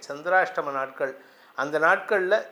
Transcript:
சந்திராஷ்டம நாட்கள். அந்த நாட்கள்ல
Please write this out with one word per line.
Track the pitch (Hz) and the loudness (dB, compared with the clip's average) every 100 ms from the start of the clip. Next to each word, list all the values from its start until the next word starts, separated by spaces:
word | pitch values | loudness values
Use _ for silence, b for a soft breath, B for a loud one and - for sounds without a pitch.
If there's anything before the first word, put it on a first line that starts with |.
| - | -12
சந்திராஷ்டம | 143 170 185 180 170 147 | -8 0 2 2 -2 -4
நாட்கள். | 135 135 - 135 - B B B - | -4 -6 -4 -6 -6 B B B -6
அந்த | 147 151 | -2 2
நாட்கள்ல | 160 196 - 208 185 220 - | 4 2 2 0 2 0 0